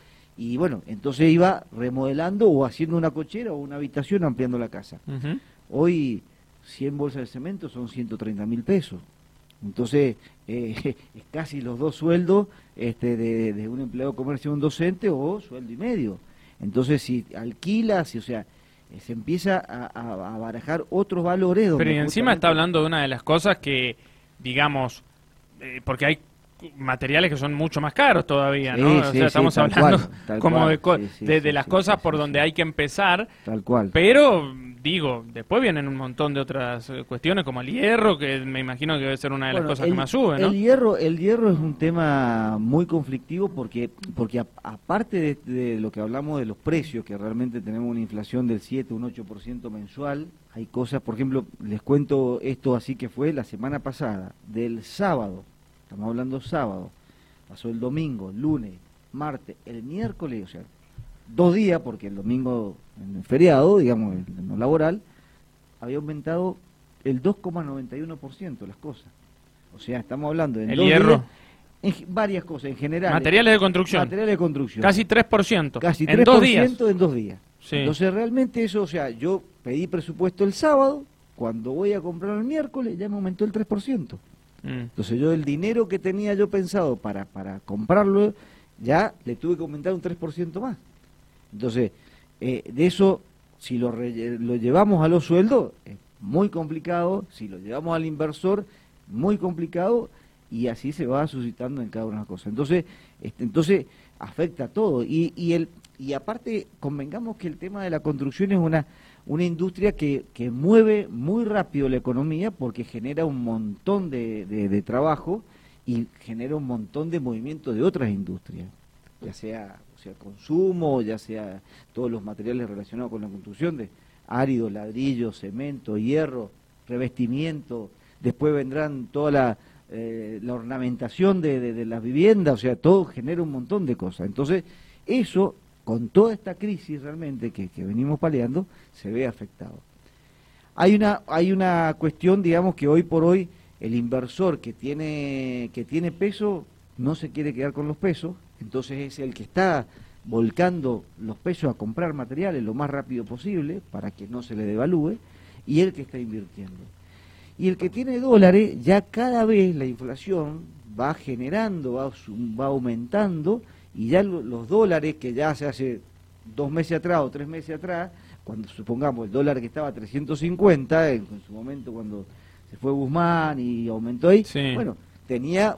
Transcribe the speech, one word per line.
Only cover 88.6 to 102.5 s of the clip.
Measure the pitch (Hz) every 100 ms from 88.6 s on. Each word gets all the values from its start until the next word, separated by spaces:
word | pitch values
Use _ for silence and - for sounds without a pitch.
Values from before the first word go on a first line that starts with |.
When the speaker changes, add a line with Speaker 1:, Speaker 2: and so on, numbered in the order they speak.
| _ -
Speaker 1:
ya | 117 156 214 -
le | 120 117
tuve | 160 165
que |
aumentar | 160 147 170
un | 185
tres | 185 175
por | 165
ciento | 170 170 170
más. | 247 - _ _ _ _ _ _ _
Entonces, | 104 120 117 110 - - - _ _
eh, | 123 127 -
de | 120 175
eso, | - 190 190 - _ _ _
si | - 123
lo | 123
re-, | 113 123 113 117 117
lo | 120 120
llevamos | 117 156 208 185
a | 160
los | 170
sueldos, | - 170 214 254 131 -
es | - 101 _ _
muy | 101 147 202
complicado, | 165 156 156 165 175 175 196 185
si | - 107
lo | 92
llevamos | 98 127 165 165
al |
inversor, | 160 151 156 147 185 202 202 - _ _ -
muy | 107 180 208
complicado, | 180 165 165 175 190 240 - - _ _ _
y | 117 120
así | 117 135
se | 156 127
va | 135 156
suscitando | 135 120 - 127 139
en | 113
cada | 110 110
una | 107
de |
las | 104
cosas. | 92
Entonces, | 107